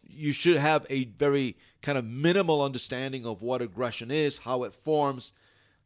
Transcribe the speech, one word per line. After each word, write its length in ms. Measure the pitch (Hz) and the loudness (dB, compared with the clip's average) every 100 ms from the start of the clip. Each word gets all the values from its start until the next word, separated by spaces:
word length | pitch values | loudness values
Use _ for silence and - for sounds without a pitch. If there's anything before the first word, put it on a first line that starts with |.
you 300 | - 151 147 | -20 -4 -4
should 240 | 139 170 156 | 2 4 4
have 280 | 151 156 - | 4 2 0
a 160 | 135 120 | -4 -4
very 500 | - 143 139 127 - _ _ | 0 2 4 0 -6 _ _
kind 160 | 143 139 | -4 -4
of 60 | |
minimal 580 | 113 123 165 190 170 147 | -4 0 2 4 2 2
understanding 640 | 139 127 - 127 135 131 117 | 0 -4 -6 -6 -6 -6 -8
of 160 | 98 | -6
what 200 | 120 127 | -4 -4
aggression 500 | 117 95 120 - 120 | -4 -4 -4 -4 -4
is, 280 | 151 147 143 | 0 0 -2
how 240 | 117 127 | -2 -2
it 120 | 110 - | -2 -6
forms, 560 | 151 147 139 123 - - _ _ _ _ | 0 2 2 -2 -12 -20 _ _ _ _